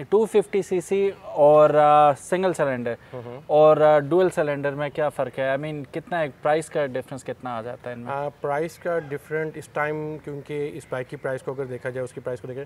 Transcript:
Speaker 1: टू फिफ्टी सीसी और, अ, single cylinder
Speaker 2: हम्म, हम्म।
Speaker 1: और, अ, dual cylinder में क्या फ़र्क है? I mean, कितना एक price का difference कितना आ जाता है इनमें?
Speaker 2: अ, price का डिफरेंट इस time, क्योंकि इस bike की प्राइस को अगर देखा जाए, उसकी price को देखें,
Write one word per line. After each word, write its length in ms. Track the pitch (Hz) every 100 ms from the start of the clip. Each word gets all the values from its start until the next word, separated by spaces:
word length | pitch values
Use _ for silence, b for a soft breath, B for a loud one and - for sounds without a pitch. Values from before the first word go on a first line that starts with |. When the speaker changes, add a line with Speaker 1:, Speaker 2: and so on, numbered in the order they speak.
Speaker 1:
टू 220 | 139 202 220
फिफ्टी 380 | 214 190 202
सीसी 500 | - 185 - 196 196 185 -
और, 500 | - 147 151 151 147
अ, 380 | 147 147 147
single 400 | 139 - 180 190
cylinder 440 | 165 143 127 120 113 B
Speaker 2:
हम्म, 100 | 127
हम्म। 180 | 120 123 156
Speaker 1:
और, 320 | 151 156 151
अ, 180 | 151 151
dual 300 | 143 175 180
cylinder 420 | 175 151 143 143
में 200 | 143 147
क्या 180 | 160 147
फ़र्क 240 | - 127 -
है? 180 | 135 139
I 40 |
mean, 320 | 151 151 135
कितना 300 | 165 - 175
एक 80 | 147
price 380 | - 151 156 156
का 160 | 160 143
difference 380 | 127 123 131
कितना 340 | - 123 127 117
आ 40 |
जाता 280 | 117 123 123
है 60 | 120
इनमें? 160 | 120
Speaker 2:
अ, 180 | 139 147
price 480 | - 147 143 165 -
का 220 | 180 170
डिफरेंट 580 | 147 143 - 156 156 156
इस 120 | - 151
time, 420 | 147 156 151 156
क्योंकि 500 | 151 143 135 151 147
इस 200 | 160 -
bike 160 | 127 127
की 80 | 139
प्राइस 260 | 139 131
को 120 | -
अगर 120 | 131 131
देखा 240 | 123 131
जाए, 140 | 127
उसकी 180 | 123 -
price 200 | 127 123
को 60 | 127
देखें, 160 | 127